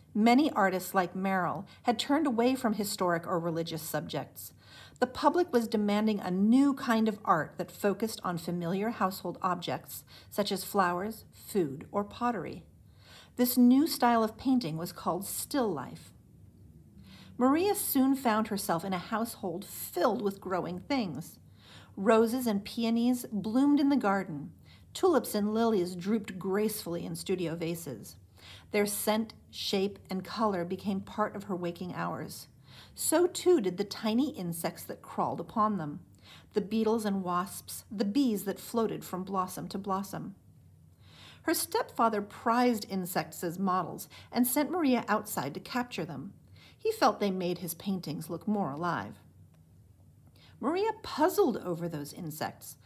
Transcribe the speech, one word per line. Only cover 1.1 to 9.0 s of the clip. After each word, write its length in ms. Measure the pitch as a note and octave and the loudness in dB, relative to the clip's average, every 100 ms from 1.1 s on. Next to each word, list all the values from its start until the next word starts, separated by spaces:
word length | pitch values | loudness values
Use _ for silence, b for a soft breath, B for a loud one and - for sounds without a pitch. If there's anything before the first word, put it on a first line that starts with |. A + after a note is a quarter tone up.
| F#3+ | -2
Merrill 500 | F#3+ F#3+ E3 A#2 B B | 0 0 0 -4 B B
had 140 | - A3+ | -2 0
turned 300 | - C#4+ D4 | 2 2 2
away 260 | A3+ B3 | 2 2
from 200 | C4 A3 | 2 0
historic 520 | G#3 G3+ - F#3 E3 E3 | 0 -2 -2 0 0 0
or 140 | F3 | -2
religious 420 | E3+ E3 E3 D#3+ | 0 -2 -4 -6
subjects. 720 | - D3+ - D3 - - - B B B B B | -6 -6 -4 -6 -8 -12 -18 B B B B B
The 80 | B3+ | -2
public 440 | - D4+ F4+ F4+ | 2 4 4 4
was 160 | A#3+ A3 | 2 2
demanding 520 | G#3+ G#3 G#3 A3 G3+ | 0 2 2 2 0
a 100 | G3+ | 0
new 460 | F3+ G#3+ B3+ C#4 C4+ | 2 6 8 6 2
kind 320 | A#3+ A3 A3 | 2 2 2
of 100 | G#3 - | 2 2
art 300 | E3 F#3 - | 2 2 -6
that 140 | E3+ | -10
focused 500 | - G#3 G3 A3 - | -2 0 0 -2 -4
on 140 | F#3 E3+ | -6 -4
familiar 540 | - F3 E3 F#3+ A3 | -4 -4 -2 -2 -2
household 480 | A#3 | 0